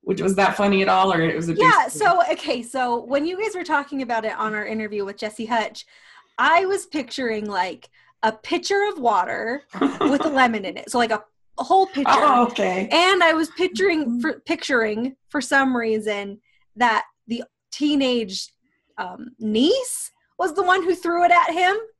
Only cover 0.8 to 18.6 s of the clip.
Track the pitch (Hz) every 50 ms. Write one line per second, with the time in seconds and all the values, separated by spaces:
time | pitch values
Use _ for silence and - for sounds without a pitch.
0.8 | 190 185 185 185 190 190 180 165 165 160 - 156 165 170 165 - 508 523 440 349
1.8 | - - - 302 427 349 349 359 349 370 - - - 311 262 247 240 - - 262
2.8 | 254 247 240 240 - 240 269 285 294 339 370 370 440 427 415 370 339 - 311 285
3.8 | 277 - 294 269 262 226 233 226 214 220 - - 214 214 214 208 208 208 220 220
4.8 | 214 208 214 208 196 196 202 - 226 214 214 - 226 220 247 226 214 - - -
5.8 | - _ _ _ _ - - - _ _ _ - 247 285 320 349 381 370 392 381
6.8 | - _ - 311 254 - - - 262 233 220 214 214 208 202 185 185 185 - -
7.8 | - _ _ _ _ _ _ _ - 220 220 - - - 330 349 359 - 403 403
8.8 | 403 415 381 320 247 233 208 185 - - - - 185 226 247 285 _ _ - 190
9.8 | 277 277 - - - 294 277 277 - 320 285 269 254 240 226 208 190 180 185 -
10.8 | - - - 240 233 226 220 208 - _ _ _ _ _ _ - 254 - 370 381
11.8 | 381 370 - 269 277 - 254 - 302 285 262 247 240 233 - - 202 185 180 185
12.8 | 196 - - 320 349 370 392 370 349 320 320 320 320 311 - - 370 370 359 220
13.8 | 370 403 339 311 294 240 240 240 240 - - - _ - 339 330 - - 277 233
14.8 | 226 214 214 220 240 269 269 _ _ _ - 294 254 - 302 277 269 262 254 240
15.8 | 226 226 220 220 214 214 208 202 202 202 202 208 _ _ _ _ _ _ _ 208
16.8 | 240 233 214 214 - _ _ _ _ - 233 233 240 _ _ _ _ _ - -
17.8 | 294 294 302 277 277 254 247 240 226 190 190 - - - _ _